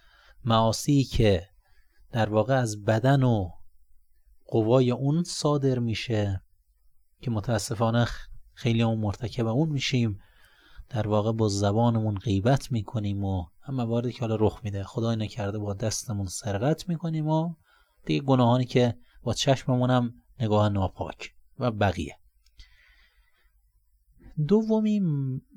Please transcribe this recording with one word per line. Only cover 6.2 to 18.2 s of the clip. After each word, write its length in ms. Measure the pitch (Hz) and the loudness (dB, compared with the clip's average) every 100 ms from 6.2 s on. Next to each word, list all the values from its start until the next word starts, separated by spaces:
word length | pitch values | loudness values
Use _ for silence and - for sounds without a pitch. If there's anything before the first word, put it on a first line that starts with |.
| 101 98 - _ _ _ _ _ _ _ | -2 -4 -8 _ _ _ _ _ _ _
که 100 | - | -6
متاسفانه 720 | 110 101 110 - 107 113 120 | -4 -2 -2 -2 -2 2 2
خ-، 240 | 117 - - - - | 0 -4 -14 -18 -20
خیلی 280 | - 127 113 | -6 0 2
هم 160 | 113 110 | 2 0
مرتکب 480 | 104 98 110 - 113 | -2 -4 -6 -2 0
اون 220 | 117 160 | 0 0
می‌شیم، 520 | 143 - 131 117 98 - _ - _ _ - - | -2 -2 0 0 -2 -12 _ -20 _ _ -20 -8
در 200 | 110 107 | -4 0
واقع 240 | 107 104 | 0 0
با 160 | 113 110 | 0 0
زبانمون 680 | 101 101 104 120 113 110 101 | 2 2 2 2 2 -2 -2
غیبت 540 | - 98 101 135 - | -2 0 2 0 0
می‌کنیم 520 | 120 101 110 104 98 | -4 -4 -4 -4 -2
و 220 | 98 95 85 - | -2 -2 -4 -12
هم 140 | - | -8
مواردی 380 | 135 113 117 120 | -6 -2 -2 -2
که 80 | - | -4
حالا 160 | 113 110 | -4 2
رخ 240 | 107 - | 2 0
می‌ده، 200 | 107 98 | -6 -8
خدای 320 | 98 - 113 110 | -6 -4 -2 -2
نکرده 420 | 107 - 101 107 | -4 -4 -6 -4
با 160 | 104 | -6
دستمون 520 | 101 110 - - 107 95 | -4 -4 -4 -6 -6 -6
سرقت 600 | - 107 98 127 156 - | -6 -6 -2 0 -2 -4
می‌کنیم 400 | 165 165 160 156 | -6 -4 -4 0
و 260 | 160 165 165 _ _ _ _ - | 0 -2 -6 _ _ _ _ -4
دیگه 140 | 151 | -2